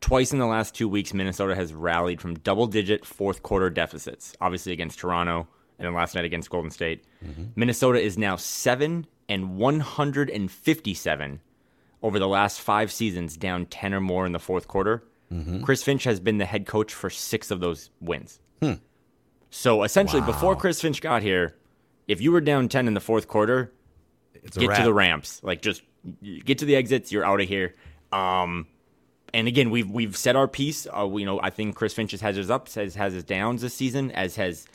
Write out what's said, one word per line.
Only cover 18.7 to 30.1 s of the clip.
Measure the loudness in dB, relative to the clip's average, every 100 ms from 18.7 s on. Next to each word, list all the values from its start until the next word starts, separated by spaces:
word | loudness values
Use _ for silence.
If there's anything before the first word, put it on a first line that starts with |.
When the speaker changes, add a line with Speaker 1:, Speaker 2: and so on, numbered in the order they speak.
| -2 -8 _ _ _ _ _ _
Speaker 1:
So | -2 4 4
essentially, | 4 4 4 4
before | 2 2 2
Speaker 2:
Wow. | 4
Speaker 1:
Chris | 2 0
Finch | -2 -2
got | 0 0
here, | 2 2 2 -2 _ _ _ _ -2
if | 0
you | 4
were | 4
down | 4 2 2
ten | 2 2
in |
the | 0
fourth | 2 0 2
quarter, | 2 4 2 0 -8 _ _ _ _ _
Speaker 2:
It's | -20 -8 0
a |
Speaker 1:
get | 2
to |
Speaker 2:
wrap. | 4
Speaker 1:
the | 4
ramps. | 6 6 4 -2 -10
Like, | -6 -4
just | -2 -4 -8 _ -18 -16
get | -14 -8 -2 -2
to |
the | 4 4
exits. | 4 0 0
You're | 0 2
outta | 2
here. | 2 0 -2 -6 -20 -20 _
Um, | 0 2 2 2 -2 -8 _ _ _ _ _ -4
and | 0 2
again, | 4 4
we've, | 2 0
we've | -2 -4